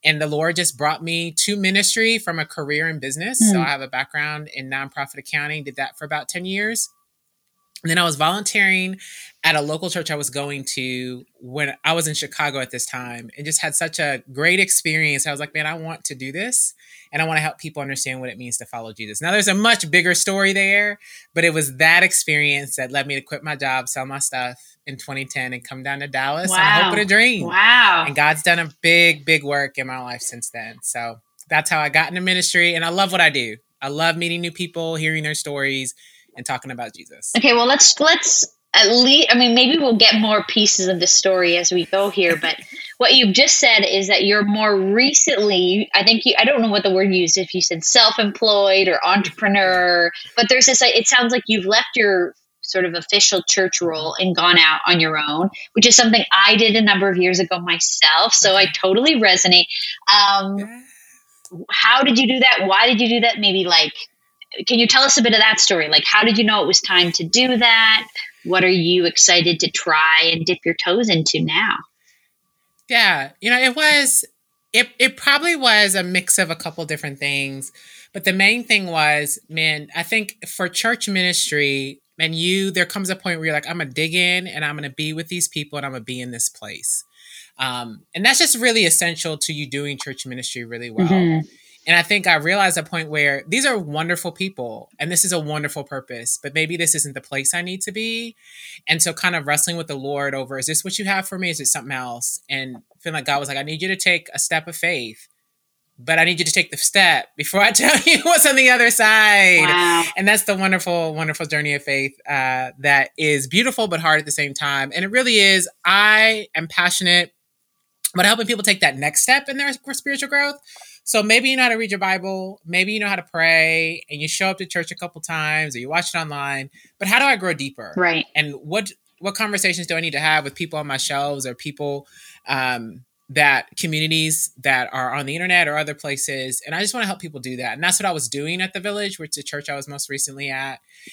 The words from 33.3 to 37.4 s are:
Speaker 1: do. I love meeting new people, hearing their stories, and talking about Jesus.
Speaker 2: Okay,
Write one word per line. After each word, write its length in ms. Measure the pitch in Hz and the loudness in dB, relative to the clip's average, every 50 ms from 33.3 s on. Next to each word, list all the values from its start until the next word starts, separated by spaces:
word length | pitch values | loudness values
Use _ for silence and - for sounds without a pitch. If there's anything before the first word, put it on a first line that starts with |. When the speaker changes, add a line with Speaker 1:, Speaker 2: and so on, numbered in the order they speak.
Speaker 1:
do. 260 | 139 139 120 113 107 120 _ _ _ _ | 4 0 -6 -6 -8 -14 _ _ _ _
I 60 | - | -10
love 300 | 135 143 147 160 165 165 | -8 -4 -2 0 0 0
meeting 240 | 165 170 170 170 170 | 0 -4 -4 -4 -4
new 100 | 175 175 | -6 -8
people, 460 | 170 - 180 165 _ 170 165 165 165 | -8 -8 -10 -8 _ -8 -6 -6 -4
hearing 260 | 156 156 156 156 156 151 | -4 -2 -2 -2 -2 -4
their 140 | 151 151 | -4 -6
stories, 580 | 147 - 151 143 143 135 135 135 135 131 127 - _ - - _ _ _ _ _ | -6 -8 -8 -6 -4 -4 -2 -4 -4 -6 -8 -10 _ -20 -20 _ _ _ _ _
and 100 | - 123 | -16 -8
talking 240 | - 139 123 - 135 | -8 -8 -8 -8 -12
about 240 | 127 120 120 110 - | -12 -12 -12 -12 -12
Jesus. 380 | - - _ 76 - - - - | -18 -20 _ -20 -16 -12 -4 -4
Speaker 2:
Okay, 160 | 233 | 0